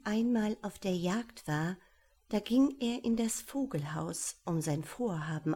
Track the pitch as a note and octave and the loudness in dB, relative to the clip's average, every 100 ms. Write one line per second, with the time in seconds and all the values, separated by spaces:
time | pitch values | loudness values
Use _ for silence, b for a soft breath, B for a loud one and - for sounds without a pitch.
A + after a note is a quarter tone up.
0 | G#3 G#3+ A#3+ A#3 G#3+ A3 G3+ - G3 F3+ | 0 2 4 4 2 0 -6 -4 0 2
1 | F3 G#3+ A#3 - - D3+ E3 F#3 b b | 2 0 -2 -8 -2 0 0 -4 b b
2 | b b - G#3+ G#3 B3 C#4+ C4+ A#3 A#3+ | b b -2 -2 2 4 4 4 -2 -2
3 | A#3 A3+ A3+ - - C#4 C4+ D3+ C#3+ D#3 | 0 0 0 -2 -4 -4 -2 -2 -4 -4
4 | D#3+ E3 - - - E3 D#3 C#3+ D#3 - | -4 -4 -6 -6 -2 0 0 -2 -2 -2
5 | A#3+ E3 D#3 D#3 D#3 | -2 -2 -4 -2 -2